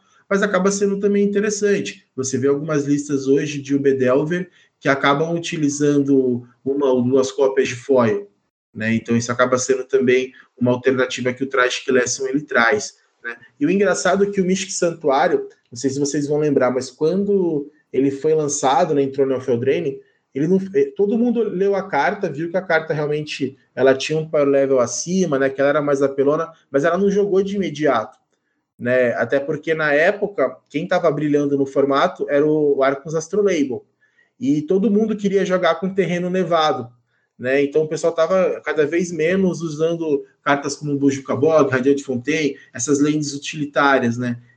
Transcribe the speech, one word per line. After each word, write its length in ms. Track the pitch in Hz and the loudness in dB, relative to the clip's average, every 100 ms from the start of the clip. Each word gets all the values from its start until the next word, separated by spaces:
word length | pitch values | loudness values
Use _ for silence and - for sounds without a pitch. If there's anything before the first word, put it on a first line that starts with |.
| _ _ _ | _ _ _
mas 140 | 196 | -2
acaba 280 | 202 185 190 | 0 2 0
sendo 300 | 196 202 196 | 0 -2 0
também 240 | 202 202 | 0 2
interessante. 800 | 202 202 214 202 208 190 - - _ | 2 0 -2 -2 0 0 -4 -12 _
Você 220 | - 123 123 | -8 -4 0
vê 120 | 139 | 0
algumas 360 | 143 160 151 | 0 0 -2
listas 420 | 139 143 143 139 135 | 0 -2 0 -2 2
hoje 360 | 143 151 143 | 2 2 -6
de 120 | 131 | -2
Ubedelver 760 | 139 139 131 123 135 156 175 180 _ _ _ | 0 2 2 2 2 0 -4 -6 _ _ _
que 100 | 143 | -2
acabam 460 | 139 143 147 160 | 0 2 0 0
utilizando 1120 | 170 165 165 143 143 147 143 139 135 127 120 - _ | -4 -6 -4 -4 0 2 2 4 2 2 -2 -6 _
uma 240 | 131 143 139 | -6 0 2
ou 100 | 127 | 2
duas 300 | 123 131 123 | 2 2 0
cópias 360 | - 135 135 120 | 0 2 2 -2
de 60 | |
foil, 540 | 120 - 127 113 104 - _ _ _ _ | -4 2 4 4 0 -6 _ _ _ _
né? 180 | 107 110 | -6 -2
Então 220 | 113 117 117 | -2 0 0
isso 160 | 120 | 0
acaba 240 | 120 123 127 | 0 2 2
sendo 280 | - 127 | 2 -2
também 480 | 127 135 123 127 127 - _ - | 2 0 4 2 0 -10 _ -2
uma 140 | 123 | 0
alternativa 600 | 123 131 127 127 - 123 | 2 0 0 -2 -2 -4
que 120 | 123 | -4
o 40 | 135 | -4
Tragic 420 | 131 123 - - | 0 0 -2 0
Lesson 360 | 127 120 - 131 | 0 0 -4 -4
ele 160 | 139 | -4
traz, 560 | 147 127 113 107 - - _ _ | -2 0 2 0 -4 -14 _ _
né? 140 | 117 117 - _ | -16 -16 -20 _
E 60 | |
o 60 | 147 | 0
engraçado 540 | 196 190 170 185 196 | 2 2 0 0 2
é 60 | 202 | 0
que 100 | 202 | 0
o 40 | |
Mystic 260 | 180 190 - | 0 -2 -4
Santuário, 800 | - 175 160 147 135 170 139 - - _ | -2 -2 -2 0 2 2 0 -4 -14 _
não 80 | 120 | -6
sei 100 | 139 | -4
se 100 | 135 | -2
vocês 280 | 143 151 143 | -2 -2 -2
vão 120 | 151 | 0
lembrar, 320 | 151 135 127 | 2 2 2
mas 200 | 127 123 | 0 -6
quando 800 | - 156 190 202 202 170 147 - _ _ | -4 -2 0 0 0 0 -2 -6 _ _
ele 200 | 131 139 | 0 0
foi 240 | 135 156 | 0 0
lançado, 600 | 156 147 - 160 165 175 | 2 0 -2 0 2 2
né, 80 | 143 | 2
em 80 | 135 | 0
Throne 220 | 139 135 | 0 0
of 180 | 127 120 | 0 0
Eldraine, 500 | 117 123 165 156 135 - _ _ | 0 0 0 -2 -8 -16 _ _
ele 140 | 135 160 | -4 0
não, 100 | 190 190 | 0 0
eh, 180 | 202 208 - | 0 0 0
todo 200 | 202 226 | 0 2
mundo 260 | 240 233 | 0 0
leu 340 | 208 180 196 196 | -2 0 0 0
a 120 | 190 | -2
carta, 420 | 143 160 202 185 | 0 0 -2 -6
viu 200 | 139 170 | -6 -4
que 60 | 180 | -4
a 60 | |
carta 300 | 185 160 156 | 0 -2 0
realmente 640 | 151 147 151 151 - 127 - _ | -4 -2 -4 -6 -6 -6 -8 _
ela 200 | - 131 | 0 2
tinha 240 | 135 - 156 | 2 0 -4
um 100 | 156 | -2
power 200 | 156 143 | 0 2
level 320 | 139 135 131 | 2 2 2
acima, 580 | 120 - 165 185 175 135 | 0 -4 -4 -2 0 0
né, 100 | 135 | 0
que 120 | 135 | 0
ela 100 | 143 | 0
era 100 | 151 | 2
mais 220 | 147 139 | 0 0
apelona, 500 | 139 143 139 156 160 - _ | 0 0 0 0 -4 -12 _
mas 140 | 139 | 0
ela 140 | 165 180 | 0 2
não 100 | 202 | 0
jogou 320 | 196 202 185 | 0 2 0
de 120 | 190 | 0
imediato, 640 | 202 170 143 147 120 107 - _ _ _ _ _ _ | -4 -4 -2 0 0 -4 -12 _ _ _ _ _ _
né? 340 | 117 127 120 | -2 2 2
Até 260 | 92 - 139 | 0 -2 -2
porque 360 | 143 147 160 | -2 -6 -4
na 180 | 160 151 | -2 2
época, 680 | 143 175 208 202 - 127 - _ | 2 2 0 -6 -2 -2 -4 _
quem 200 | 147 180 | -8 -2
tava 220 | 180 170 | 0 2
brilhando 460 | 147 151 143 143 139 | 0 0 0 2 0
no 80 | |
formato 600 | 135 143 135 139 180 - 143 | 0 0 2 2 0 -2 -2
era 160 | 143 | 0
o 380 | 151 156 147 139 | 2 2 2 2
Arcus 320 | 135 139 160 | 2 0 -6
Astrolabel. 720 | 160 156 202 202 170 139 113 - _ _ _ _ _ | -8 -4 0 0 0 -2 -4 -10 _ _ _ _ _
E 220 | 127 151 | -2 0
todo 280 | - 190 220 | 0 0 2
mundo 260 | 202 220 208 | 2 0 -2
queria 300 | 202 190 175 | 0 0 0
jogar 300 | 180 170 170 | 0 0 0
com 180 | 190 | -2
terreno 340 | 190 170 175 180 | -2 -2 -2 -2
nevado, 640 | 185 165 170 156 123 120 _ _ _ _ _ | -2 0 2 2 -2 -6 _ _ _ _ _
né? 240 | 123 139 | -2 0
Então 200 | 143 156 | 2 0
o 60 | 156 | -2
pessoal 240 | 156 170 | -2 -2
tava 480 | 165 165 190 170 117 | 0 0 2 0 -2
cada 240 | 151 147 | -4 -2
vez 280 | 147 170 175 | 0 0 -2
menos 480 | 170 160 190 185 151 | -2 0 2 0 -2
usando 640 | 165 151 165 165 160 139 - _ | -6 -2 -2 -2 -2 -2 -4 _
cartas 320 | 147 143 151 | -2 -2 -2
como 240 | - 147 139 | -8 -4 0
Bojuka 380 | 139 123 - 123 | 0 0 -4 0
Bog, 340 | 151 156 135 | 2 4 4
Radiant 300 | 127 131 139 | 2 2 0
Fontaine, 560 | - 123 131 160 147 - - | -2 -6 -2 -2 -2 -6 -14
essas 260 | 123 151 139 | -10 -2 2
lands 340 | 151 151 143 | 2 0 -4
utilitárias, 880 | 139 - 156 143 160 143 131 120 117 | -8 -10 -8 -4 2 4 4 2 -2
né? 220 | 123 120 - | -4 -6 -12